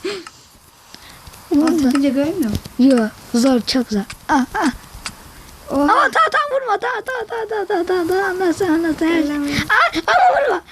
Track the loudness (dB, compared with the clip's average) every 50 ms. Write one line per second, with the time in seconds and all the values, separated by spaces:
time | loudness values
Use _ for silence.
0 | -8 -8 -8 -8 -12 -16 -20 -20 -20 -20 -20 -20 -20 _ _ _ -20 -20 -20 -20
1 | -20 -20 -20 -20 -20 -20 -20 -20 -6 -2 0 2 2 2 2 2 2 2 2 2
2 | 2 2 0 0 0 -2 -2 -2 -2 -2 -4 -6 -8 -6 0 2 4 4 4 4
3 | 2 -2 -6 -12 -8 -4 0 2 2 4 2 2 0 -2 -2 -2 -2 -2 -2 -4
4 | -4 -6 -12 -10 -4 0 0 0 0 0 -2 -2 -2 -2 -2 -4 -10 -20 -18 -16
5 | -16 -16 -16 -18 -20 -20 -20 -20 -20 -20 -20 -18 -10 -4 -2 0 2 4 4 4
6 | 2 2 2 2 2 2 2 0 -2 -2 -2 -4 -2 -2 -2 -2 -2 -4 -6 -6
7 | -6 -6 -8 -8 -8 -8 -8 -8 -6 -6 -6 -6 -4 -2 -2 -2 -2 0 -2 -2
8 | 0 0 0 0 0 -2 -2 0 0 0 0 0 0 0 2 2 0 0 0 0
9 | 0 2 2 2 0 0 -2 -4 -4 -2 -2 -4 -2 0 2 2 2 2 0 -2
10 | -2 0 2 4 4 4 4 2 0 0 -2 -2 -6 -10